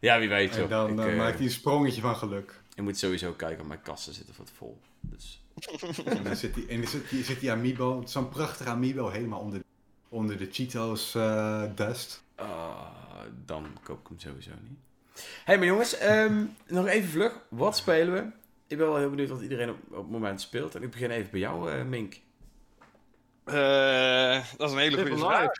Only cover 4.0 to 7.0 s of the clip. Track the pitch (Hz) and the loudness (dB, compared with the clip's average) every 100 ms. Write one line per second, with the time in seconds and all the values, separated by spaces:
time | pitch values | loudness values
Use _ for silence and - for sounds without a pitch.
4 | - 71 - - - - 58 58 _ _ | -12 -14 -18 -20 -20 -16 -18 -18 _ _
5 | - - - - - - - 302 175 165 | -14 -14 -16 -20 -20 -18 -12 -8 -8 -6
6 | 208 240 196 - 113 - - 117 117 147 | -2 -2 -2 -4 -4 -6 -6 -6 -4 -6